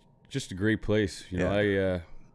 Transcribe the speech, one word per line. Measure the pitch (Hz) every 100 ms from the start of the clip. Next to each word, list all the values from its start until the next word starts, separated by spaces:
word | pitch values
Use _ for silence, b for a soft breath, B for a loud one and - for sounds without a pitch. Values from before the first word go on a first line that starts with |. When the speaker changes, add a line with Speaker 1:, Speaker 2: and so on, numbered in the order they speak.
| _ _ -
Speaker 1:
just | 135 -
a |
great | 92 107 110
place. | - 107 98 - -
You | 92
know, | 90 101
Speaker 2:
Yeah. | 104 98 95
Speaker 1:
I, |
uh, | 90 82 b b